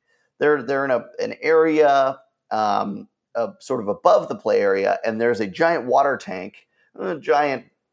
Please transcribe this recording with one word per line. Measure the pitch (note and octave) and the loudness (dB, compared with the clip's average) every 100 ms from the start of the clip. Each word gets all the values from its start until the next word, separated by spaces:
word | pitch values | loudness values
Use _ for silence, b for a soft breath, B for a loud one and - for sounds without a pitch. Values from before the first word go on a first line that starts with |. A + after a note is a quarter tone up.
| _ _ _ - | _ _ _ -2
They're, | D3 D3 | 0 0
they're | A#2+ C#3 | 0 -2
in | C#3 | 0
a, | B2 - - | -2 -4 -8
an | A2 A2+ | -8 -6
area, | C#3+ D#3+ D#3+ D#3 D3+ C#3 C3+ C3+ _ _ - | 0 2 4 4 4 4 2 -2 _ _ -8
um, | G#2+ G#2+ G2+ G#2 G#2 G#2 _ _ | -2 0 0 -2 -8 -14 _ _
uh, | A#2 A2 - | -6 -6 -8
sort | - C3 | -8 -6
of | G2+ | -4
above | G2+ F3+ F3+ F3 | 0 4 4 2
the | A#2 | -6
play | A2+ G#2 | 0 2
area, | G2+ G2 G2+ G2 | 2 0 0 -2
and | A2+ A2 | -2 -2
there's | A#2 A2 | 0 0
a | G#2+ | -4
giant | F2 E3 E3 B2 | 0 0 0 0
water | C3 C#3 C3+ | 2 2 -2
tank. | - F#2 G2 - _ _ _ - | -6 -12 -12 -16 _ _ _ -12
Uh, | F#3+ E3 | -8 -6
giant, | G#2+ D3 D3 C3 - _ _ | 0 2 2 -2 -8 _ _